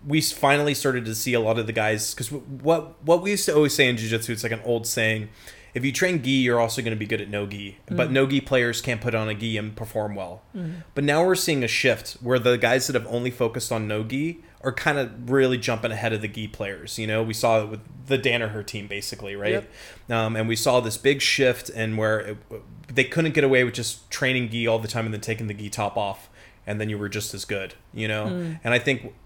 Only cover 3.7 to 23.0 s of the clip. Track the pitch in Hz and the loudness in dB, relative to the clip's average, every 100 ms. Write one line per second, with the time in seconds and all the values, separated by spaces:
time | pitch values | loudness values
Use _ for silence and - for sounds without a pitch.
3.7 | - 131 120 110 113 110 113 117 113 117 | 6 4 4 0 -2 -2 -4 -4 -4 -2
4.7 | 117 110 - 110 110 107 - - - - | -2 0 0 2 0 -4 -14 -20 -20 -10
5.7 | 123 131 127 180 175 127 135 123 120 113 | -4 -2 0 2 2 2 2 4 4 2
6.7 | 110 113 110 104 107 101 104 101 101 101 | 0 -4 -4 -2 -4 -2 -4 -4 -8 -12
7.7 | 98 - 175 156 131 135 139 131 131 120 | -14 -6 -2 2 4 4 2 2 2 2
8.7 | 117 - 113 120 110 110 104 113 107 107 | 0 -4 -4 -2 -2 -2 -4 -4 -4 -6
9.7 | 107 110 110 107 101 92 92 _ 202 170 | -10 -8 -4 -4 -6 -10 -12 _ -10 -10
10.7 | 175 160 - 143 147 180 180 - 143 120 | -10 -8 -2 2 4 4 4 2 0 0
11.7 | - 131 107 - - 120 127 120 120 117 | 2 2 2 -4 -8 0 2 4 4 4
12.7 | 127 127 127 110 120 123 123 117 120 - | 2 2 -2 -2 -4 -4 -2 -2 -2 -4
13.7 | 117 107 107 110 131 156 170 - - 131 | -2 -2 -2 -2 -4 -4 -6 -16 -6 -6
14.7 | - 165 143 123 110 120 135 131 127 117 | -2 0 0 -2 -6 0 4 4 2 -2
15.7 | 110 113 107 117 110 107 107 107 - 98 | -2 -4 -2 -2 -2 -4 -6 -10 -8 -8
16.7 | 98 107 - 107 107 113 120 117 113 107 | -8 -10 -6 -2 0 0 0 4 4 2
17.7 | 107 - - - 135 131 120 110 107 101 | -8 -14 -18 -2 2 2 2 0 -4 -8
18.7 | 107 101 101 - 101 104 101 104 110 - | -10 -8 -8 -8 -10 -10 -4 0 0 -2
19.7 | - - - - 117 110 110 110 113 - | -18 -20 -20 -4 0 0 0 0 2 4
20.7 | 123 113 107 135 139 - - 131 120 - | 4 2 2 2 4 2 4 4 2 -6
21.7 | 113 110 110 110 110 98 107 - 110 - | -6 -4 0 0 0 -2 -12 -14 -18 -16
22.7 | - - 127 | -20 -4 2